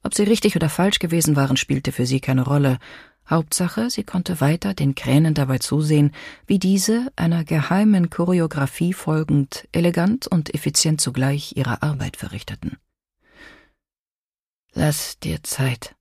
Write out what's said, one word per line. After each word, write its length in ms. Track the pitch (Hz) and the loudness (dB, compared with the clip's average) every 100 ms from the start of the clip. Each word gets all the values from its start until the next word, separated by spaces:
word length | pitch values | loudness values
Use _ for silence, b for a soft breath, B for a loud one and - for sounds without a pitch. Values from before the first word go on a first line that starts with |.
Ob 100 | - | -2
sie 100 | - | 0
richtig 320 | 208 220 - 175 | 2 4 2 2
oder 140 | 160 | -2
falsch 300 | - 190 196 | 0 0 0
gewesen 360 | 175 165 151 143 | 0 0 2 2
waren, 220 | 139 131 | 2 0
spielte 340 | - 139 135 | 0 -4 -4
für 140 | - 123 | -4 -2
sie 160 | 131 | -2
keine 220 | - 131 | 0 0
Rolle. 360 | 127 143 139 127 B B B B - | 2 2 2 0 B B B B -2
Hauptsache, 600 | 165 156 - 180 - 240 | -2 0 -2 -2 -2 -4
sie 160 | - 208 | -4 -4
konnte 340 | 185 175 175 | -4 -4 0
weiter 340 | 143 170 - | 2 2 -2
den 220 | 190 139 135 | 0 -2 0
Kränen 380 | 127 135 160 | 2 4 4
dabei 240 | 147 135 131 | 2 0 -2
zusehen, 560 | - 143 151 151 147 B B B - | 0 -2 2 4 4 B B B -2
wie 140 | 196 | 0
diese, 520 | 185 196 190 226 254 - | 2 2 2 0 -2 -2
einer 260 | 165 170 | 0 0
geheimen 640 | 156 160 143 190 214 196 170 | 0 -2 2 2 4 4 2
Choreografie 840 | - 175 180 165 147 139 - 175 | 0 2 2 0 0 -4 0 -2
folgend, 760 | 185 - 156 156 143 139 - - | -2 -2 -2 2 0 0 -6 -4
elegant 520 | 165 170 170 175 254 - | 0 2 2 0 0 0
und 280 | 175 151 | -2 0
effizient 480 | 151 - - 160 156 | -4 -2 0 0 0
zugleich 560 | - 123 131 143 - - | -2 0 0 -2 -4 -4
ihre 240 | - 117 | -4 -2
Arbeit 340 | 151 139 147 - | -4 -4 -8 -8
verrichteten. 640 | 90 95 - 101 80 - _ _ _ _ B B B B B B _ _ _ _ _ _ _ _ _ | -10 -10 -12 -10 -10 -12 _ _ _ _ B B B B B B _ _ _ _ _ _ _ _ _
„Lass 460 | - 151 147 - - | -2 0 0 -8 -10
dir 240 | 160 156 | -8 -8
Zeit“ 500 | - - 131 123 - _ | -8 -2 -2 -2 -12 _